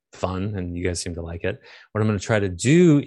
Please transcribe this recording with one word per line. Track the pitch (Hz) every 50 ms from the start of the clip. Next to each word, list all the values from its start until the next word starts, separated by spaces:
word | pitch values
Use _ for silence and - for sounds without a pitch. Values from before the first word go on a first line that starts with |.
| _ _ -
fun | - - 90 92 92 95 104 107
and | 95 90 87 87 87
you | 90
guys | 90 87 85
seem | - 90 82
to | 85 85
like | 82 85 87 -
it. | 92 95 - _ - - - - _
What | - 104
I'm | 107 107
gonna | 107 98
try | - - 117 107
to | 101 98
do | 90 85 - 117 151 175 180 170 147 143 135